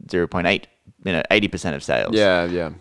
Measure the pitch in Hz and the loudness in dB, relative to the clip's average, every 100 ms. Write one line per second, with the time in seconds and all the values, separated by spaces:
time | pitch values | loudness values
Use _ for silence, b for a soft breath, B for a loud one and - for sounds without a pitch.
0 | - 90 85 92 87 98 - _ - _ | -6 -2 -2 0 0 0 -2 _ -20 _
1 | 95 85 - 104 101 90 92 71 - 64 | -4 -4 2 2 2 -4 -6 -6 -2 -2
2 | 50 107 101 90 87 87 82 85 | 0 2 4 2 0 -2 -6 -10